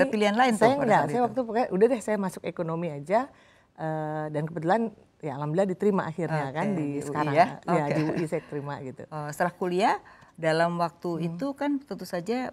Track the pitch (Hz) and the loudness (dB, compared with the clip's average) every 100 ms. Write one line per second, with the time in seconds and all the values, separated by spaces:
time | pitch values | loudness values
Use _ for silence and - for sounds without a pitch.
0 | 269 220 208 214 262 214 226 277 254 175 | 4 2 2 4 4 6 4 4 4 4
1 | 151 240 233 220 226 214 254 185 233 240 | 4 0 0 -2 -2 0 0 4 4 4
2 | 220 208 190 - 175 175 165 165 175 143 | 0 -2 -2 -4 -8 -4 -4 -4 -4 -6
3 | 147 214 285 - _ _ _ - 160 156 | 0 0 0 -10 _ _ _ -8 -6 -4
4 | 156 156 151 147 165 165 156 220 220 - | -4 -4 -4 -4 -4 -2 2 2 0 -8
5 | _ _ 156 135 151 165 196 180 208 190 | _ _ -8 -6 -2 0 0 2 2 2
6 | 160 156 160 156 135 147 202 180 147 143 | 0 -4 -2 -2 -2 -2 -2 -2 -2 -4
7 | 143 143 147 147 180 - - 170 143 143 | -4 -2 2 4 4 2 0 0 2 0
8 | 156 165 160 160 - 147 143 139 131 - | 0 -2 -2 -4 -6 -8 -8 -8 -10 -12
9 | - 156 147 151 175 - 180 180 233 - | -12 -10 -6 -2 -2 0 -2 2 2 0
10 | - - - - 160 160 170 170 170 - | -6 -20 -20 -4 0 2 2 2 -4 -4
11 | 175 170 170 170 277 277 294 277 - 185 | -6 -2 -4 -4 -6 -4 -2 -2 -6 -10
12 | 185 175 170 247 247 | -6 -6 -4 -4 -4